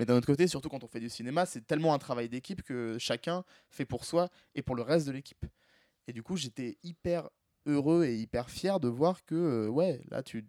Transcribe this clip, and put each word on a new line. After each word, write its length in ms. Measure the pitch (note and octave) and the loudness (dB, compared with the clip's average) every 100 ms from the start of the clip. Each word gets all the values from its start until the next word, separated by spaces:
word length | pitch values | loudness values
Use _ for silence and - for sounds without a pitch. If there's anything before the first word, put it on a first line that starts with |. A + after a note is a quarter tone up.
Mais 40 | |
d'un 120 | A#2 B2 | 4 4
autre 100 | A#2+ | 6
côté, 220 | C#3+ F3 | 4 4
surtout 200 | C#3+ D3+ | 2 -6
quand 140 | C3+ | -8
on 60 | A#2 | -10
fait 100 | A#2+ | -8
du 100 | A#2 | -8
cinéma, 380 | - A#2+ D3+ F3+ | -8 -4 0 0
c'est 180 | E3 | -2
tellement 300 | - D3+ D#3+ | -2 2 4
un 40 | D3 | 2
travail 300 | - B2 A#2+ | 2 -2 -2
d'équipe 340 | B2 - F#3+ | -4 -6 -10
que 340 | - B2+ A#2 A2+ | -6 -4 -4 -4
chacun 460 | - A#2+ - F3+ F3+ - _ | -2 -2 -2 -4 -6 -18 _
fait 160 | - | -8
pour 200 | C#3 B2 | -6 -6
soi 240 | - E3 F3+ _ _ - | -2 0 0 _ _ -8
et 60 | |
pour 120 | C3+ | -4
le 80 | B2 | -4
reste 240 | A#2 E3 C#3+ | 2 2 2
de 60 | |
l'équipe. 340 | C3+ - - - _ _ _ _ _ - | -6 -10 -12 -14 _ _ _ _ _ -12
Et 40 | |
du 120 | A#2+ | -10
coup, 120 | A2 F3+ | -4 -4
j'étais 420 | C3 - A#2+ - | -4 -6 -8 -8
hyper 460 | F3 E3+ F3 E3+ - _ _ _ - | -12 -8 -2 -2 -4 _ _ _ 0
heureux 380 | D3 C#3+ E3+ | 2 4 6
et 120 | D#3 A2+ | 4 2
hyper 340 | A2 A#2+ B2 | -2 -4 -4
fier 300 | - F3+ G3 | -4 0 2
de 80 | B2+ | 2
voir 360 | A#2+ D#3+ F#3 | 2 2 0
que, 120 | - D#3+ | -4 0
euh, 320 | E3+ A#2 G#2+ | 2 2 0
ouais, 340 | C3 F#3 B2+ - | 2 0 0 -6
là, 140 | - | -8
tu, 200 | - A2+ | -6 -10